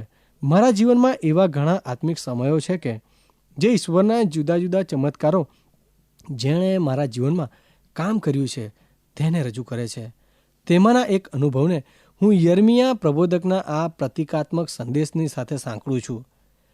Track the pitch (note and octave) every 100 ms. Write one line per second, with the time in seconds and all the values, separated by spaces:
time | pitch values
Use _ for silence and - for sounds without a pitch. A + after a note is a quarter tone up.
0 | G#2+ _ _ _ C#3 F3 B3 G3+ A#3 A#3+
1 | B3+ B3+ D#3+ D#3+ F#3+ C#3+ D3 F#3+ - B2
2 | D#3+ D#3+ - B2 C3+ D#3+ - F#3 C3+ A2
3 | - _ _ _ _ - G3 A#3 - E3+
4 | G#3 A#3 G#3 D#3 D3 F3 F3+ F#3 F#3+ C#3
5 | C#3+ - D3+ F3+ D3 _ _ _ _ _
6 | _ _ - C3 C3 E3 F#3+ F#3+ D#3 C3
7 | C#3+ A#2 C3 F3 C3+ - _ _ _ -
8 | F3 A3 D#3+ C#3 B2+ - G#2+ - _ _
9 | _ - D3+ E3+ B2 A2+ A#2+ A#2+ A#2 -
10 | A2+ - _ _ _ _ - F3 G#3 B3
11 | A#3 F#3+ - C3+ C#3+ C3 D#3 E3 - _
12 | _ _ G3+ G3 E3 F3+ A3 A#3+ B3+ A#3+
13 | D#3+ D3 F3 F3 F3+ F#3+ - D3+ E3 -
14 | C3 - D#3 D#3 D3+ D#3+ - - A#2 C#3+
15 | D3+ E3 D#3+ - B2 C#3 - G#2+ - B2+
16 | - A#2 B2+ _ _ _ _